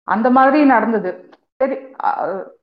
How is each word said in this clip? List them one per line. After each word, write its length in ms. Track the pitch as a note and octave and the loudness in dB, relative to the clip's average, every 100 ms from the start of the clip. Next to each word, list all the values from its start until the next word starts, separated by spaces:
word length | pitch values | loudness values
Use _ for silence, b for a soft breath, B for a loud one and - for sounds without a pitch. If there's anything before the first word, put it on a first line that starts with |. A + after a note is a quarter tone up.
அந்த 260 | - G#3+ B3 | -6 -2 2
மாதிரி 340 | B3+ C4+ D4 | 4 4 4
நடந்தது. 680 | C#4 A#3 A3 A3 F#3 - - _ _ - | 4 2 0 -2 -4 -10 -16 _ _ -6
சரி, 180 | - C4+ - - | -4 -6 -12 -6
ஆ, 240 | - - D3 F#3+ - - | -4 -4 -6 -8 -12 -20